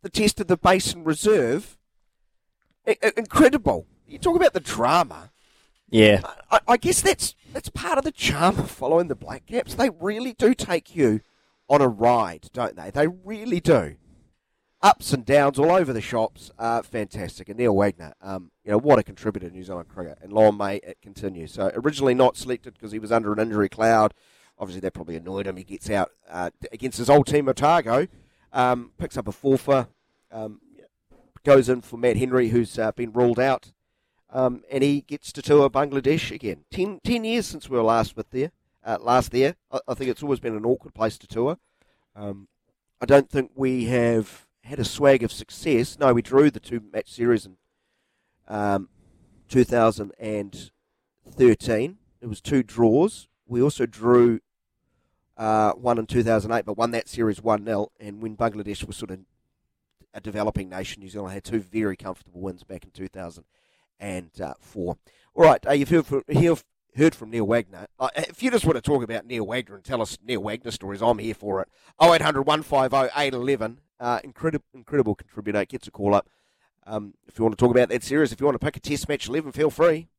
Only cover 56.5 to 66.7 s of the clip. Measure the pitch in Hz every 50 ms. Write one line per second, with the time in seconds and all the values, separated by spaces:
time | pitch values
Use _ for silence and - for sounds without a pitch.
56.5 | 117 117 101 104 104 98 113 120 117 117 - - - - 117 110 101 92 104 113
57.5 | 107 104 101 110 110 101 104 - _ _ 113 104 101 104 110 110 107 98 117 117
58.5 | 104 107 101 101 101 - - - 98 - - 95 92 92 95 _ _ _ _ _
59.5 | _ _ _ _ _ _ _ _ _ _ _ _ _ 101 _ 110 98 107 104 107
60.5 | - - 98 92 92 92 95 - - - 98 95 98 104 101 92 95 101 - -
61.5 | - 113 98 90 104 110 110 101 95 - - 98 92 _ _ _ 87 87 92 98
62.5 | 90 90 - _ 95 90 - 95 _ - 95 92 _ 95 92 85 85 87 78 _
63.5 | _ _ _ _ _ _ _ _ _ _ 92 101 95 92 87 78 _ - 95 73
64.5 | 65 _ _ - - 107 87 87 - _ _ _ _ _ _ _ _ - 170 156
65.5 | 135 101 - - 143 147 139 123 170 165 151 - 139 139 - - 151 135 160 170
66.5 | 165 151 _ _